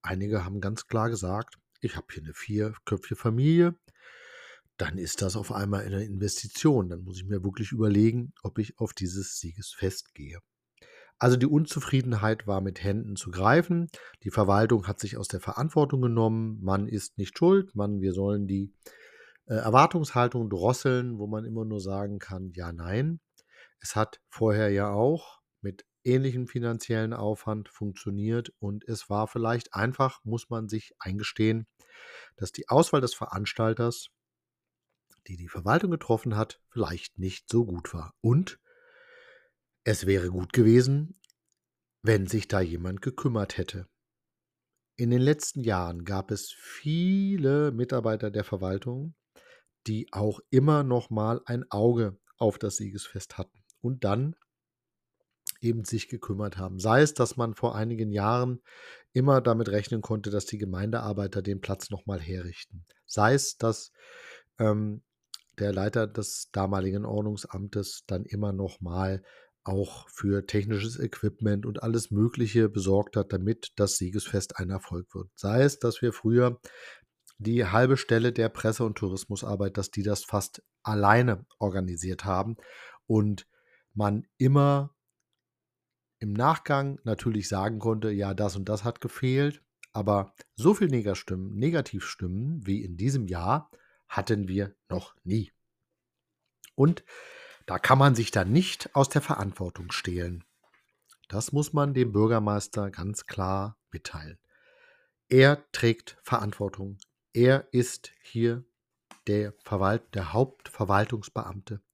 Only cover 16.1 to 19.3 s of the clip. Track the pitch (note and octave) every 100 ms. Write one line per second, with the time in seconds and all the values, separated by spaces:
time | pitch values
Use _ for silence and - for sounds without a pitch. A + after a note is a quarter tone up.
16.1 | A#2 A2 A2+ A2+ A2 F#2 G2 A2 G#2+ -
17.1 | - F#2+ - E3+ G3 F#3+ G#2 G2+ G2+ F#2+
18.1 | F#2 G2+ G#2 G2 G2 G2 - - - -
19.1 | - -